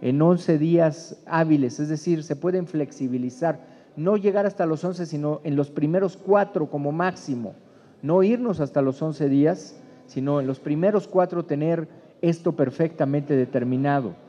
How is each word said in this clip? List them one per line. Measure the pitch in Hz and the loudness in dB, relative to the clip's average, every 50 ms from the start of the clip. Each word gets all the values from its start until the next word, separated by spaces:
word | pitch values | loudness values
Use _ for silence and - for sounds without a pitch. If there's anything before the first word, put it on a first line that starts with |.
| - | 0
en | 120 131 143 | 0 2 4
once | 156 170 180 175 175 - 165 151 | 4 4 4 2 2 2 2 2
días | 151 165 170 170 170 151 151 - - - - - - | 4 4 4 4 4 4 2 -2 -12 -18 -18 -20 -12
hábiles, | - 160 165 165 160 156 143 135 123 - - | -4 0 0 2 4 4 4 2 0 -2 -4
es | 147 151 | -4 -4
decir, | 156 151 - 175 170 160 147 | -4 -4 -2 -2 -2 -2 -2
se | 156 151 | -6 -8
pueden | 139 - 180 185 185 175 | -4 -2 -2 -2 -2 -4
flexibilizar, | 160 - 156 147 139 - - 139 127 123 127 123 123 120 - 165 165 156 - - - - - - _ _ | -4 -4 -4 -4 -4 -6 -8 -6 -4 -4 -4 -4 -6 -6 -4 -2 -2 -2 -4 -10 -20 -20 -20 -20 _ _
no | - 151 175 214 | -4 0 0 0
llegar | 214 190 208 190 202 202 | 2 2 2 2 2 0
hasta | 208 190 - 180 | 0 0 -2 -2
los | 165 156 151 - | -2 -2 -2 -4
once, | 180 185 180 175 | -6 -6 -6 -8
sino | 156 156 147 147 151 151 - - | -6 -6 -4 -2 -4 -4 -4 -4
en | 165 143 | -2 0
los | 139 143 143 | 0 0 -2
primeros | - 156 147 151 165 185 190 185 - - | -2 -2 -2 2 2 2 0 0 -2 -6
cuatro | - - 196 202 202 196 - 185 156 139 | 0 4 4 4 4 2 0 -4 -4 -4
como | - 147 143 143 147 | -4 -4 -4 -4 -2
máximo, | 165 175 185 180 - - - 139 120 117 98 87 - - - _ - - - - _ - | 0 -2 -2 -2 -6 -8 -6 -6 -6 -6 -8 -12 -16 -20 -20 _ -20 -20 -20 -20 _ -4
no | 139 165 185 190 | 0 2 4 4
irnos | 202 233 240 247 240 190 160 | 4 2 0 0 -2 -2 -2
hasta | 151 131 - 151 139 | -4 -2 0 0 0
los | 135 131 - | 0 0 -2
once | 160 156 151 151 156 139 | -4 -6 -4 -2 0 2
días, | 135 139 143 156 180 185 - - - - - - - - - | 4 4 4 4 2 0 -6 -18 -20 -20 -20 -20 -20 -20 -20
sino | - - 131 131 139 143 147 | -12 -8 -6 -2 -2 0 0
en | 135 | 0
los | 131 135 - | -2 -4 -6
primeros | - 151 147 151 170 196 208 208 185 - | -4 -4 -2 0 2 2 2 2 -2 0
cuatro | - 185 180 175 175 175 165 | 0 2 2 2 0 -6 -4
tener | 170 151 143 151 160 170 165 160 156 - - - - _ _ | -4 -4 -2 0 0 0 -2 -4 -8 -12 -20 -20 -20 _ _
esto | - 170 170 165 - 175 156 | 0 0 0 0 0 -4 0
perfectamente | - 147 127 165 - 165 160 165 - 151 135 139 147 143 143 151 | 0 -2 -2 0 -2 -2 -2 0 -2 -2 0 0 -2 -2 0 2
determinado. | 135 127 123 - 135 117 123 127 127 139 143 143 143 127 104 85 - - | 0 0 0 0 -2 -2 0 -2 0 0 0 0 0 -2 -4 -8 -10 -18